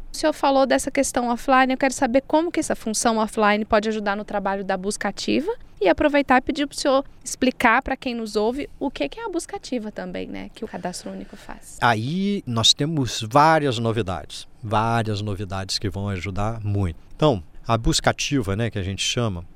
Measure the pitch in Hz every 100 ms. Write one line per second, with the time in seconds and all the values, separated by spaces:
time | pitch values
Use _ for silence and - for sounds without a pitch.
0 | - - 320 302 294 269 269 269 269 277
1 | 262 - 240 240 - 262 262 262 269 254
2 | 269 262 - 302 339 330 - - - 214
3 | 240 226 214 - 208 208 220 220 214 220
4 | 208 202 208 208 196 196 196 190 196 -
5 | 208 196 - 214 330 480 - - 381 311
6 | 302 285 277 254 247 277 285 - 294 269
7 | 277 - - - 254 - 240 233 285 269
8 | 262 233 220 208 214 262 - - 277 -
9 | 285 - 466 349 - 403 - 247 214 196
10 | 185 185 180 - 196 - 220 190 180 180
11 | - 190 196 196 - - - - 123 110
12 | 117 180 196 202 - 123 - - 147 160
13 | 123 - 110 143 156 160 147 117 113 110
14 | 92 87 - - - - 110 107 113 117
15 | 110 101 107 98 98 95 98 - 104 98
16 | 101 95 95 95 104 113 104 101 95 82
17 | - - 156 107 - - - 117 117 -
18 | - 120 - 143 98 98 117 101 92 98
19 | - - 117 87 82